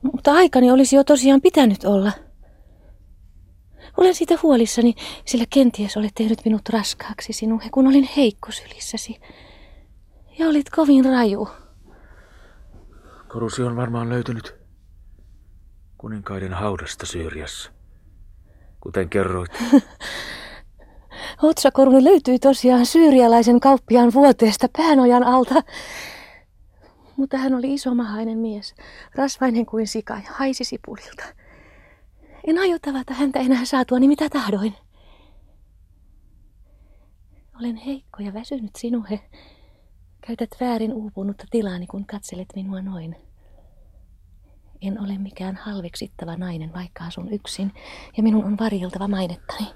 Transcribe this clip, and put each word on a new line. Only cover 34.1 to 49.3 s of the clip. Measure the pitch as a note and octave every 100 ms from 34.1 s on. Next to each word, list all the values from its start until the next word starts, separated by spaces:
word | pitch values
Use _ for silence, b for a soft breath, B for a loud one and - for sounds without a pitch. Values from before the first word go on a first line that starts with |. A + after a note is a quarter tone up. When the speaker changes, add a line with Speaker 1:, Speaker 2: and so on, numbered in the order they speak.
| C#4+ D4+
Speaker 1:
tahdoin. | D4 G#3+ G3 G#3+ G3+ _ _ _ _ _ _ _ _ _ _ _ _ _ _ _ _ _ _ _ _ _ _ _ _ _ _ _ B3
Olen | A#3 A3
heikko | A#3+ C4+ _ -
ja | G3+
väsynyt, | G3+ A#3 C#4 G#3+ -
Sinuhe. | A#3 A#3+ G3+ G#3 _ b b b b b b _ _ _ -
Käytät | A#3 A3+ -
väärin | B3 A#3 A3
uupunutta | A#3+ G#3+ G3+ G3 G3+ -
tilaani, | - G#3 F3+ F3
kun | G3 G3+
katselet | G3+ - F3+ F#3
minua | - F#3+ F#3+
noin. | F#3+ F#3 D#3+ E3 _ _ _ _ _ _ - _ _ _ _ _ _ _ _ -
En | G3 G#3
ole | G3+ G3
mikään | G3 - F#3 F#3+
halveksittava | G#3+ G3+ F3 - G3+ - E3+ E3
nainen, | F3+ E3 D#3+
vaikka | E3+ F3 -
asun | E3 F3 F3+
yksin, | G#3 - - G3 - B B B -
ja |
minun | A3 G#3+
on | G3 G#3
varjeltava | A3 G3+ F3+ F#3 G3
mainettani. | G3+ F3+